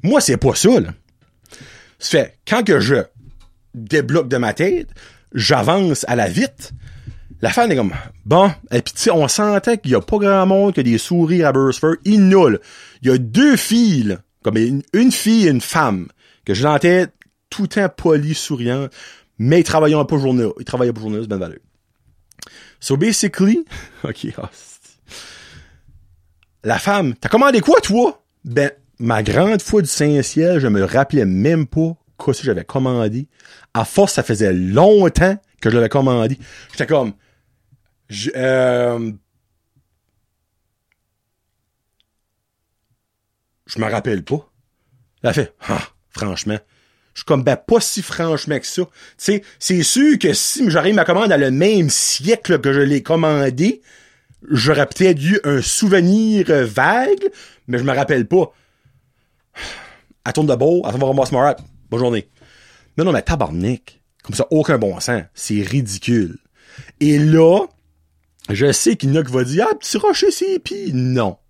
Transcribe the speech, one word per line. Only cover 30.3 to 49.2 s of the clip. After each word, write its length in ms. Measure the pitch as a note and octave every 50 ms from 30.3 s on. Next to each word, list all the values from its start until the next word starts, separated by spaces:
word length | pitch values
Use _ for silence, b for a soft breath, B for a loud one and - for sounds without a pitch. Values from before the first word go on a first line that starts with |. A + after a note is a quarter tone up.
| - D3+ D#3+ F3 F3+ D#3+
je 80 | C3+
me 160 | A#2+ G#2 G2
rappelais 420 | F#2+ F2 - C3 C#3 - - C#3 A2
même 440 | F#2+ F#2 F#2 G#2+ D3+ E3+ D#3+ D3 -
pas 280 | - D#3+ D#3+ E3 E3 _ _ _ _
quoi 180 | - - D3 B2+
que 80 | -
j'avais 220 | - C3 G2+ E2 -
commandé. 640 | - - C3+ C3 C3 B2+ A#2+ A2+ G#2 A2 B2+ C#3+ _ b b b b b b b b _
À 100 | A2+ A2+
force, 300 | - - - G3+ F#3+ -
ça 100 | - -
faisait 280 | - A#2 G2+ A2 G2
longtemps 880 | F#2 F#2 F#2 F#2 G2 C3 F3 G3+ G#3+ G#3 F#3+ E3 - - F3 F#3+ G3 G3+ _ _ _ _
que 100 | - A2+
je 60 | A2+
l'avais 120 | A#2+ A#2 G#2+
commandé. 480 | - C#3 C3+ C3 B2 A#2+ A2 A2+ C3+ A#2+ B B B B B B
J'étais 140 | B - C#3
comme, 260 | - D#3 C#3+ B2+ G#2+ G2+ _ _ _ _ _ _ _ _ _ _ _ _ _ _ _ _ _ _ _
je, 220 | G#2 G2+ G#2+ D3 -
euh, 800 | C3 B2+ C3 C3 C3 B2+ B2+ B2 B2 B2 A#2+ A#2+ A#2 A#2 A2+ G#2+ G2 _ _ _ _ _ _ _ _ _ _ _ _ _ _ _ _ _ _ _ _ _ _ _ _ _ _ _ _ _ _ _ _ _ _ _ _ _ _ _ _ _ _ _ _ _ _ _ _ _ _ _ _ _ _ _ _ _ _ _ _ _ _ _ _ _ _ _ _ _ _ _ _ _ _ _ _ _ _ _ _ _ _ _ _ _ _ _ _ _
je 120 | - - A2+
me 100 | A2+ G#2+
rappelle 360 | A2 G#2+ - B2 G#2+ F#2 D#2+
pas. 280 | - C#3 D#3 - _ _ _ _ _ _ _ _ _ _ _ _ _ _ _
Elle 80 | - A#2+
a 20 |
fait, « 220 | - D3 C3 - _ _ - -
Ah, 200 | A2 - - - _ _ _ _
franchement. » 480 | _ - G#2+ G2+ F2+ - - G2+ G#2+ G#2 _ _ _ _ _ _ _ _ _ _ _
Je 60 | -
suis 40 | -
comme, « 180 | - D#3 C3+ B2
Ben, 120 | C#3 C3+
pas 240 | - _ - A3+ A3+
si 220 | - - - G#3
franchement 560 | F3 - - - E3+ E3 D#3 C#3+ - D3+ D3 B2
que 80 | -
ça. » 160 | - - -
Tu 80 | F3+ - b b b b b
sais, 280 | b